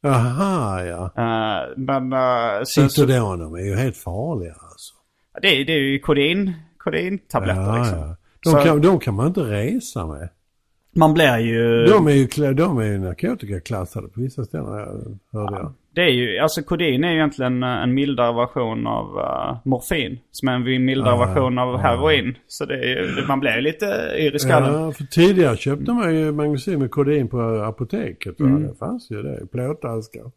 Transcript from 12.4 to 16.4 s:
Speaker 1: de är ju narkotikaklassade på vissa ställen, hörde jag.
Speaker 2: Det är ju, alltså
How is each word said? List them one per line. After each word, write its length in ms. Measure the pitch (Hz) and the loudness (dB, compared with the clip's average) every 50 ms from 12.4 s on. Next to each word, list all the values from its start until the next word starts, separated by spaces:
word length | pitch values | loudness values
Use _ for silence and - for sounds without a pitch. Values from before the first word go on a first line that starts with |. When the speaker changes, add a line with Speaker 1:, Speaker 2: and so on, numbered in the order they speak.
| 147 139 135 | 0 0 2
Speaker 1:
de 240 | 135 165 185 170 123 | 2 2 2 2 0
är 60 | 110 | 0
ju 120 | 107 104 98 | 0 -2 -2
narkotikaklassade 1120 | 95 92 90 - - - 247 208 - 101 101 90 - - 117 101 92 87 - 117 95 95 | -4 -4 -6 -4 -4 -4 -4 -4 -6 -8 -8 -8 -6 -6 -6 -6 -6 -6 -8 -10 -12 -10
på 140 | 95 113 | _ -8
vissa 220 | 123 131 127 - 120 | -8 -8 -6 -8 -10
ställen, 760 | - - - - 104 101 104 107 - 98 101 - 110 104 98 _ _ - | -8 -8 -8 -8 -8 -8 -10 -10 -10 -12 -12 -12 -14 -16 -18 _ _ -10
hörde 220 | 107 104 101 101 | -8 -6 -6 -6
jag. 180 | 98 101 147 135 _ _ _ _ | -8 -10 -10 -14 _ _ _ _
Speaker 2:
Det 60 | 170 | 2
är 80 | 180 175 | 4 4
ju, 280 | 131 123 123 117 98 | 4 2 0 -2 -2
alltså 220 | 92 | 0